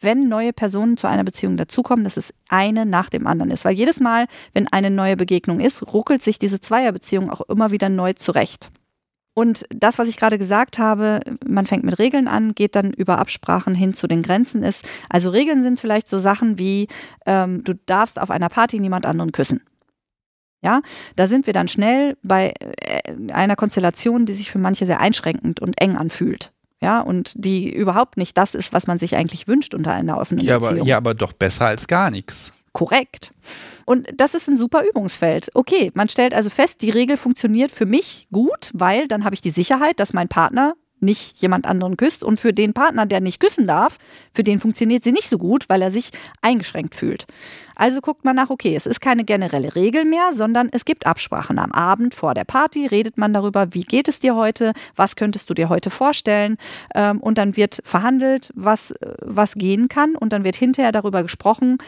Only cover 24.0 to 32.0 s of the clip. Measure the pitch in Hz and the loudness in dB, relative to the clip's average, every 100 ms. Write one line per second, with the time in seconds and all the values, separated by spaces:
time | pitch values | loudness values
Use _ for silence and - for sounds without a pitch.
24 | 240 240 226 196 202 196 185 190 185 - | 0 2 0 -2 -6 -2 0 0 0 2
25 | 190 - 165 - - 165 - - 190 185 | 2 0 -2 -4 -4 -4 -4 0 0 0
26 | 160 - - - - _ _ _ 180 226 | -2 -2 -2 -4 -8 _ _ _ 0 0
27 | - 180 - - 196 190 190 - 196 180 | 0 -2 -4 -6 -2 -2 -2 -2 0 2
28 | - - 175 - 196 - - - - 175 | 0 -2 -2 0 0 0 -2 -2 0 -2
29 | 170 - 165 170 - 262 285 - 156 90 | -2 -2 -2 -4 0 0 0 -4 -4 -2
30 | 160 - - 175 - 120 113 - 131 117 | -2 -4 -2 0 2 2 2 0 2 2
31 | 117 110 - - 95 - 120 110 - 175 | 2 -2 -4 0 0 2 0 0 0 0